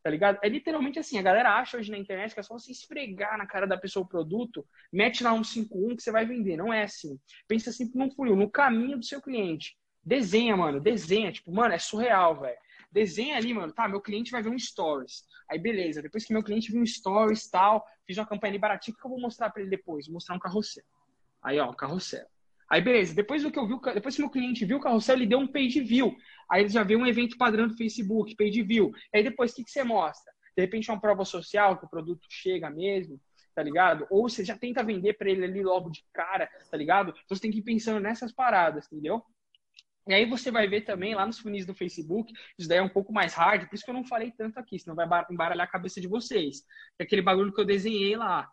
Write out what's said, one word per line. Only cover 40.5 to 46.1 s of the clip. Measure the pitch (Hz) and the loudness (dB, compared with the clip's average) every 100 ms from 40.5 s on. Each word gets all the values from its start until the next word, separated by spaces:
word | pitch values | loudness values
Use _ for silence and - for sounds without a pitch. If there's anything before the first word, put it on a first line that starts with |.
vai | 226 202 | 0 2
ver | 208 | 0
também | 214 190 196 | -2 -4 -2
lá | 214 | -2
nos | 202 226 | -2 -4
funis | 214 202 | -8 -8
do | 185 | -8
Facebook, | 190 180 - 151 202 226 - - - | -8 -8 -8 -4 -4 -4 -12 -20 -12
isso | 160 | 2
daí | 175 | 2
é | |
um | 196 | 4
pouco | 196 196 | 0 0
mais | 214 175 | 0 0
hard, | - 175 208 170 | 4 4 4 -2
por | |
isso | 202 | -12
que | - | -8
eu | |
não | 254 | -8
falei | 254 233 226 - | -4 -4 -4 -6
tanto | 220 240 | -8 -8
aqui, | 240 185 | -12 -12
senão | - | -8
vai | 160 170 | -4 0
ba-, | 175 170 | 0 0
embaralhar | 170 165 175 180 | -2 0 0 -2
a | |
cabeça | 185 185 196 | -4 -6 -8
de | |
vocês. | 180 | -4